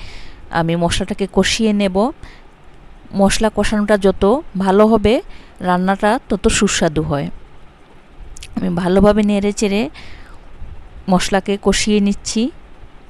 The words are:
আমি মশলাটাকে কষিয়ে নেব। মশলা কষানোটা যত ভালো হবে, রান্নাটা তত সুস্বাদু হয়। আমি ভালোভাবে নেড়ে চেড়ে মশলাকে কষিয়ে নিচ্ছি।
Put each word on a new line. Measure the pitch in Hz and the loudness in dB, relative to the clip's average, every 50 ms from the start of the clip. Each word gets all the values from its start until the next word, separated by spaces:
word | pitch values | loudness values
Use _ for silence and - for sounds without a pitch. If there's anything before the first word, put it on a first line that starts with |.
| - - - - - - - - - - | -10 -14 -14 -14 -14 -14 -16 -18 -14 -4
আমি | - 170 165 165 170 | -2 -2 0 0 0
মশলাটাকে | 175 170 175 - - 196 - 202 - 202 185 - | 0 0 0 0 -2 -4 -4 -4 -4 -4 0 2
কষিয়ে | 202 190 - - - 220 214 208 | 2 2 2 0 0 0 0 2
নেব। | 202 202 190 180 196 220 262 - - - - - - - - - - - - - - - - - - - - - | 2 0 0 2 2 0 0 -2 -8 -16 -20 -20 -20 -20 -20 -20 -20 -20 -20 -20 -20 -20 -20 -20 -20 -18 -6 0
মশলা | 202 196 202 - - 220 214 - | 2 2 4 4 2 0 0 0
কষানোটা | 208 202 - 220 208 208 202 214 | 0 0 0 0 0 2 2 2
যত | 202 190 190 185 - 196 196 240 302 - - - | 4 4 2 2 4 2 2 2 0 -2 -6 -6
ভালো | 185 190 190 190 202 214 | -2 0 2 6 6 6
হবে, | 220 226 220 202 208 233 320 - - - - - - - - | 6 4 4 4 2 2 0 -2 -6 -14 -18 -20 -20 -14 -6
রান্নাটা | - 180 180 180 185 190 190 190 214 208 226 277 - - | -2 0 0 2 2 0 0 0 2 0 0 0 -2 -4
তত | - 185 - | -6 0 0
সুস্বাদু | 226 - - 208 190 - - 180 165 147 160 156 | 0 2 2 0 0 0 0 0 0 0 -2 -2
হয়। | 156 151 139 156 175 - - - - - - - - - - - - - - - - - - - - - - - - - | -2 -4 -4 -4 -6 -10 -12 -16 -20 -20 -20 -20 -20 -20 -20 -20 -20 -20 -20 -20 -20 -20 -18 -18 -16 -16 -16 -16 -10 -8
আমি | 226 190 185 175 | -4 -4 -2 -2
ভালোভাবে | 175 185 175 185 196 196 208 208 214 208 | -2 0 2 4 6 6 6 6 4 2
নেড়ে | 202 208 202 196 208 | 2 2 2 0 -2
চেড়ে | 202 - 220 196 196 208 247 311 - - - - - - - - - - - - - - - - - - - - - - - - | 0 0 -2 0 0 0 -2 -4 -8 -14 -16 -16 -16 -16 -16 -18 -20 -20 -18 -20 -16 -14 -14 -14 -14 -16 -16 -18 -20 -12 -2 0
মশলাকে | 185 175 - - 202 190 - - 196 202 | 0 0 2 0 0 0 0 0 -4 0
কষিয়ে | - 202 190 - - 220 208 208 | 2 0 2 2 2 2 2 2
নিচ্ছি। | 202 202 202 - - - - 220 233 311 - - - - - - - - - - - - | 2 2 0 -2 -6 -4 -2 -2 -2 -2 -4 -10 -18 -20 -20 -20 -20 -20 -20 -20 -20 -20